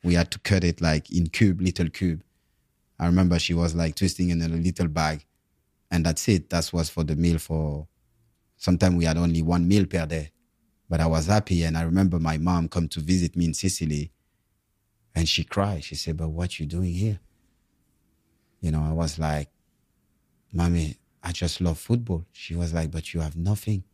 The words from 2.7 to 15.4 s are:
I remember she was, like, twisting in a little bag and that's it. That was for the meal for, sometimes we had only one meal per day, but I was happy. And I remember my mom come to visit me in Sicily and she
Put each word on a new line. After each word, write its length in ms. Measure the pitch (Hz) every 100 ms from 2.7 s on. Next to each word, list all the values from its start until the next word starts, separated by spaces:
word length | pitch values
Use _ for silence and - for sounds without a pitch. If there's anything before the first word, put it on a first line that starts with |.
| _ _ _
I 60 | 82
remember 320 | 90 92 85
she 160 | -
was, 220 | 85 85 80
like, 200 | 82 -
twisting 340 | 95 - 90
in 120 | 85
a 60 | 82
little 400 | 85 85 90 87
bag 380 | 78 78 78 - _ _ _ _ _ _
and 140 | 87 82
that's 220 | 80 -
it. 220 | 98 -
That 220 | 85 80
was 160 | 87 80
for 140 | -
the 120 | 78 76
meal 220 | 85 82
for, 500 | - 80 76 73 76 _ _ _ _ _ _ _
sometimes 380 | - 90 95 87
we 100 | 82
had 120 | 80
only 240 | 85 82
one 260 | 80 87 87
meal 180 | 101 92
per 200 | 87 76
day, 260 | 80 73 _ _ _ _ _ _
but 100 | 82
I 60 | 82
was 220 | 80 80
happy. 360 | 107 107 87
And 140 | 82 80
I 60 |
remember 360 | 82 87 95 85
my 180 | 80 78
mom 320 | 85 87 82
come 180 | 90 82
to 100 | -
visit 360 | 78 92 85 -
me 100 | 85
in 80 |
Sicily 580 | 78 95 - 80 73 78 _ _ _ _ _ _ _ _ _ _
and 160 | - 82
she 140 | -